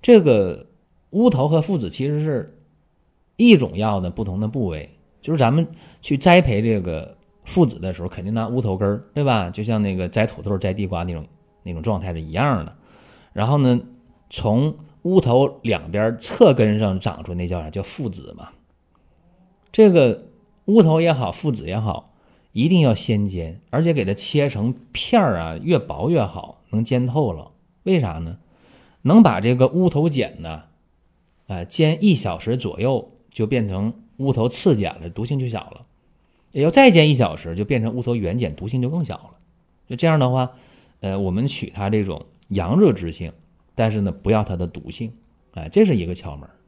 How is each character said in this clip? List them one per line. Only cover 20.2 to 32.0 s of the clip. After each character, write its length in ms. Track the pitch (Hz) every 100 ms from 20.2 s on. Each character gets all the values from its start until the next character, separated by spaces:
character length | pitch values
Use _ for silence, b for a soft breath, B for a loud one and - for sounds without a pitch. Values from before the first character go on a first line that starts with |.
| - _ _ _
乌 180 | - 214
头 180 | 165 160
也 120 | 170
好， 180 | 139 110
附 220 | - 151
子 140 | 113 80
也 120 | 98
好， 340 | 110 82 - b b b b
一 180 | 104 143
定 120 | 185
要 120 | 143
先 320 | 107 - 107
煎， 360 | 101 92 80 85 _
而 140 | 127
且 80 | 165
给 120 | 156
它 80 | 95
切 340 | 101 - 147 143
成 260 | 107 113 127 -
片 320 | - - 240
儿 160 | 170 92
啊， 180 | 82 80
越 160 | 160 156
薄 320 | - 71 110
越 140 | 170
好， 360 | 101 87 - - _
能 140 | 110
煎 220 | 117 127 123
透 260 | 131 131
了。 200 | 82 - _ _ _
为 160 | - 185
啥 140 | 113
呢？ 240 | 80 82 98 _ b b b b b
能 200 | 120 196
把 180 | 190 92
这 140 | 110
个 140 | 123 131
乌 200 | 170 180
头 200 | 143 160
碱 340 | 135 110 -
呢， 220 | 82 80 - _ _ _ _ _ _ _ _
呃， 180 | 92 87
煎 320 | - 151 160